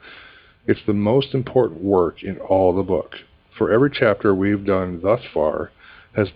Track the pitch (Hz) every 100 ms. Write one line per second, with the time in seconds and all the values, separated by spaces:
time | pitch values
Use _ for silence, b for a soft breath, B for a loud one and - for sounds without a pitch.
0 | B B B B B B - - - 104
1 | 104 135 135 135 123 127 113 82 98 95
2 | 85 - - 92 - 95 92 90 92 87
3 | - - - _ _ - 90 110 139 -
4 | 113 101 107 95 98 104 98 92 90 85
5 | 92 120 - - 76 76 78 B B B
6 | B - 95